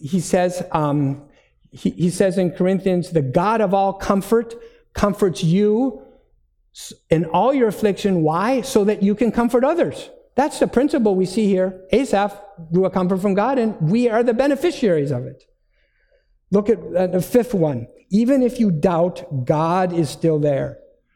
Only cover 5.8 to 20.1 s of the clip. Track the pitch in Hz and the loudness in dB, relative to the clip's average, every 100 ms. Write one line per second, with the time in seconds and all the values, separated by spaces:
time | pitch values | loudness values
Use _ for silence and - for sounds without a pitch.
5.8 | 262 - - _ _ _ _ _ _ - | -2 -4 -20 _ _ _ _ _ _ -20
6.8 | - - - 160 175 175 233 277 226 - | -20 -18 -2 0 0 0 2 2 0 0
7.8 | 214 185 208 180 156 165 214 262 - 220 | -2 0 0 2 2 0 0 -2 0 0
8.8 | 202 202 196 208 233 - 240 247 262 339 | 2 0 0 0 0 0 0 2 0 0
9.8 | 190 - - - _ - 302 - 233 226 | -2 -4 -16 -20 _ -2 -2 0 0 2
10.8 | 294 302 214 185 185 220 208 185 185 190 | 0 2 0 2 0 0 2 2 0 -4
11.8 | - 226 277 196 202 - - - 160 170 | -2 0 2 0 -2 -6 -20 -20 -2 0
12.8 | 185 190 180 190 202 190 226 262 226 - | 2 0 0 0 0 0 0 0 -2 0
13.8 | 156 226 240 220 247 233 277 277 349 - | 0 2 2 2 0 2 0 2 0 0
14.8 | 214 160 143 123 127 - _ _ _ _ | 2 2 0 -4 -6 -14 _ _ _ _
15.8 | _ _ _ _ _ _ - 196 202 196 | _ _ _ _ _ _ -2 0 2 0
16.8 | 170 175 185 180 - 247 214 - 156 120 | 0 -2 0 0 0 0 2 0 0 -2
17.8 | 117 - - 202 240 277 240 247 214 156 | -8 -18 -2 0 2 2 2 2 0 2
18.8 | 185 165 180 175 - 139 123 156 165 180 | 0 2 0 -2 -8 -8 0 0 2 0
19.8 | 185 170 151 | 0 0 -2